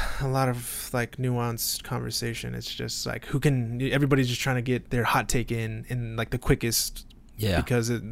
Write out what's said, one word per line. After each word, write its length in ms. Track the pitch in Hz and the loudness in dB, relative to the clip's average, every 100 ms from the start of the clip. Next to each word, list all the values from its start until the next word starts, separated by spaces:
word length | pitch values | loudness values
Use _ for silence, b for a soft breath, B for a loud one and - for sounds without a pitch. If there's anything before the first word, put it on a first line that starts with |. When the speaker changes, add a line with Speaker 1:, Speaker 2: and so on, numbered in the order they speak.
| B B | B B
Speaker 1:
a 80 | 135 | 0
lot 200 | 131 131 | 2 2
of, 400 | 123 120 - - | 0 -4 -8 -4
like, 240 | 123 117 - | -2 -2 -2
nuanced 680 | 127 120 120 117 - - | 0 2 0 -2 -2 -4
conversation. 720 | - 123 120 - 117 113 120 | -4 -4 -2 -2 -2 -4 -6
It's 180 | 120 - | -6 -8
just 340 | - 117 - 120 | -6 -6 -4 -4
like, 200 | 113 - | -6 -2
who 140 | 135 | 2
can, 420 | 147 131 113 120 | 4 2 0 -2
everybody's 460 | 131 135 143 139 123 | 0 2 4 4 4
just 120 | 120 | 0
trying 160 | 139 127 | 0 0
to 60 | |
get 280 | 120 123 - | 2 0 0
their 120 | 123 | 0
hot 260 | 110 135 104 | 2 2 2
take 220 | 127 110 | 2 2
in, 340 | 117 113 110 - | -2 -2 -6 -6
in, 260 | 123 117 | -4 -4
like, 160 | 113 113 | -4 -2
the 80 | 127 | -2
quickest, 680 | - 139 117 110 - - - - - - | 2 4 4 0 -2 -6 -14 -20 -16 -2
Speaker 2:
Yeah. 240 | 104 82 | 2 2
Speaker 1:
because 300 | - 123 117 | 2 2 2
it, 120 | 117 104 | -2 -4